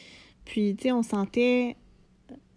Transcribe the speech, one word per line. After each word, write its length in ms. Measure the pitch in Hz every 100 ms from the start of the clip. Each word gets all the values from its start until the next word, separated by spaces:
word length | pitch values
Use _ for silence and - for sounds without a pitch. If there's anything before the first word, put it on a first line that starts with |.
| - - - _
Puis, 320 | - 220 208 196
tu 80 |
sais, 80 | 254
on 100 | 247
sentait, 720 | 226 208 196 240 247 247 240 - - _ _ _ - - _